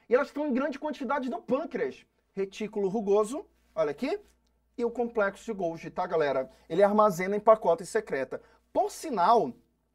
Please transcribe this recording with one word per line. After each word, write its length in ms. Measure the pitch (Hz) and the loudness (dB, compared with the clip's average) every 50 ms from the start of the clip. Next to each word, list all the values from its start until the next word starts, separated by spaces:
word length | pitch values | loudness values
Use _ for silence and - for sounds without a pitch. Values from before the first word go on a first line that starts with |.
| _ _ | _ _
E 60 | 208 | 2
elas 140 | 262 285 - | 2 2 0
estão 180 | - 277 294 302 | -4 -4 -2 0
em 60 | 247 | 0
grande 260 | 240 269 311 277 - | 0 0 -2 -4 -6
quantidade 500 | - 302 285 - 285 226 269 294 254 262 | -8 -8 -8 -6 -4 -2 -2 -2 -2 -4
no 140 | 269 359 - | -6 -8 -4
pâncreas. 640 | - 247 269 330 - - 208 165 131 123 - - _ _ _ _ _ _ | -2 -2 -2 -2 -4 -4 -4 -4 -4 -6 -10 -20 _ _ _ _ _ _
Retículo 560 | 196 196 190 - - 220 208 214 208 202 190 | -6 -6 -6 -6 -8 -10 -6 -4 -2 -2 -2
rugoso, 560 | 180 233 208 196 196 208 214 202 254 311 - _ _ _ _ _ _ | -2 -2 0 2 4 4 2 2 -2 -10 -10 _ _ _ _ _ _
olha 160 | - 214 - | -2 -2 -2
aqui, 280 | - - 247 277 370 415 - _ _ _ _ _ _ _ _ _ _ | -2 -4 -4 -4 -4 -4 -8 _ _ _ _ _ _ _ _ _ _
e 80 | - 240 | -4 -4
o 60 | 233 | -4
complexo 560 | 233 247 240 233 233 220 202 196 196 - - | -2 -4 -6 -4 0 0 0 0 -2 -6 -10
de 80 | - 226 | -10 -6
Golgi, 380 | 190 185 165 165 156 175 160 | -4 -4 -6 -6 -6 -12 -12
tá, 160 | 160 - 180 180 | -6 -6 -6 -2
galera? 420 | 175 165 151 143 135 135 131 - - _ _ _ | 0 2 2 2 0 -2 -2 -4 -10 _ _ _
Ele 140 | 165 170 | 2 4
armazena, 540 | 202 196 208 214 214 214 185 160 185 185 202 | 4 4 6 6 4 4 4 0 -4 -2 -4
empacota 480 | 208 208 226 220 214 220 190 170 170 190 | 0 6 6 6 6 6 0 0 0 0
e 20 | |
secreta. 560 | - - 220 214 - 175 135 131 123 - 120 - _ _ _ _ _ | -4 -4 -4 -4 -2 -4 -4 -4 -4 -8 -12 -12 _ _ _ _ _
Por 200 | _ 277 359 415 | _ 0 0 0
sinal, 600 | - - - 320 262 190 170 185 233 233 175 131 - - _ _ _ _ _ _ | -2 -8 -10 -6 -2 2 4 4 4 4 4 0 -6 -12 _ _ _ _ _ _